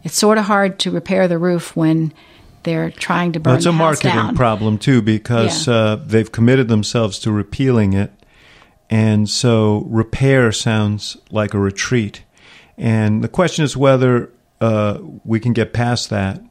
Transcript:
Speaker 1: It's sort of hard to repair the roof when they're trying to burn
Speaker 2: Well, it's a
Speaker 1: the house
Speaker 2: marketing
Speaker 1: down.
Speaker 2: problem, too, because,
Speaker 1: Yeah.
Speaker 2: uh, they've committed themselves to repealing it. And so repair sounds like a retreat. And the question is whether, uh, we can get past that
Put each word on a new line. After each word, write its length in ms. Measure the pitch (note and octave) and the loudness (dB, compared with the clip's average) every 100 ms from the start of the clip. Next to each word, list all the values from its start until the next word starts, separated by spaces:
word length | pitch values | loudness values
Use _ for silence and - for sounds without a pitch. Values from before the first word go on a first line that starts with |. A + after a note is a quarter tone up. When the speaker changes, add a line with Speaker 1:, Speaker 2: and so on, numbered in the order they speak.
Speaker 1:
It's 120 | E3 - | -6 0
sort 200 | G#3 G#3+ | 2 2
of 80 | G3+ | 2
hard 340 | G3+ G3 F#3+ | 0 0 -2
to 120 | F#3 | -6
repair 360 | F3 E3+ F#3+ F3+ | -6 -2 0 2
the 100 | E3+ | 0
roof 380 | F3+ F3 - - | 0 -2 -4 -2
when 380 | D#3+ D#3+ D#3+ - - - - - | 0 2 -2 -6 -20 -20 -20 -10
they're 260 | E3+ D#3+ E3 | -6 -4 -6
trying 420 | - - F3 F3 | -8 -4 -2 -2
to 60 | D#3+ | 0
burn 120 | D#3 | 2
Speaker 2:
Well, 60 | C3 | 2
it's 80 | E3+ | 2
a 40 | |
Speaker 1:
the 40 | |
house 60 | E3 | 2
Speaker 2:
marketing 320 | D#3+ D3 - - | 2 2 0 0
Speaker 1:
down. 200 | - - | -2 0
Speaker 2:
problem, 420 | A#2+ G2 G#2+ G#2+ | 0 2 0 0
too, 240 | - B2+ | 2 2
because, 680 | G#2+ G#2+ - A#2+ A2 - - | 2 -2 0 0 0 -2 0
Speaker 1:
Yeah. 60 | |
Speaker 2:
uh, 220 | A#2 G#2+ G#2+ | 2 2 -2
they've 340 | - A2 G#2+ | 0 0 0
committed 360 | - A#2 C3 A#2 | 2 4 4 2
themselves 520 | G#2+ G2+ A#2+ A2 - | 0 0 -2 -2 -4
to 120 | A2+ | -4
repealing 640 | G#2+ G2+ - C3+ A#2+ G2+ | -2 -4 -2 0 2 2
it. 200 | G2 G2+ _ _ _ - - _ _ _ | 0 -2 _ _ _ -20 -20 _ _ _
And 400 | A2 A2 G#2+ G#2 | 0 2 2 0
so 560 | - B2 A2+ G#2+ G#2 - | -2 0 2 2 0 -2
repair 600 | A2+ A2 - C3+ C3+ A#2+ | -2 -2 0 2 4 2
sounds 680 | A2 A#2 A2 G#2 G#2 - - _ | 0 -2 0 0 -4 -8 -16 _
like 240 | G#2+ G#2 | -4 -2
a 60 | G2+ | 0
retreat. 640 | G2 G2 - B2+ G#2 - _ _ - - _ - | -2 -2 -2 -2 -2 -10 _ _ -20 -20 _ -6
And 460 | A#2 A2 G#2+ A2 | -2 0 2 0
the 40 | A2+ | -2
question 380 | - E3+ - D3 | 0 -2 0 -2
is 100 | B2+ | 2
whether, 560 | C#3 C3 B2+ B2 - _ _ _ | 2 4 4 2 -2 _ _ _
uh, 380 | A2+ G#2+ G#2 G#2 - - A2+ | -2 0 -2 -4 -12 -16 -4
we 140 | A2 | -2
can 100 | A#2+ | 0
get 220 | A#2 G#2 | -2 -2
past 360 | A2+ A#2+ A#2+ - | -2 -2 -2 -4
that 320 | G#2+ F#2+ - - | -4 -4 -6 -14